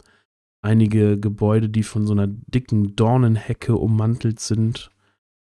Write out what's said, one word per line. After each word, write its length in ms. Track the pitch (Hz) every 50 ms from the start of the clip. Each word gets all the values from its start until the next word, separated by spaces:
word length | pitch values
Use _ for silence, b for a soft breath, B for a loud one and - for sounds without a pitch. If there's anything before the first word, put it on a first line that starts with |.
| b b b b b b _ _ _ _ _ _ -
einige 560 | 104 110 110 110 104 107 110 107 104 104 101
Gebäude, 500 | 104 107 104 104 107 104 107 110 110 107
die 140 | 107 110 104
von 240 | - - 110 104
so 60 | 107 104
einer 140 | 101 101
dicken 680 | 101 101 117 - - - 127 123 - 113 104 101 101 101
Dornenhecke 800 | 110 110 113 123 127 127 113 113 107 - - 117 - - - 117
ummantelt 640 | - - 110 110 110 110 113 117 120 - 117 107 -
sind. 500 | - - 110 107 110 113 120 - - - _ _ _ _ _ _ _ _ _ _ _ _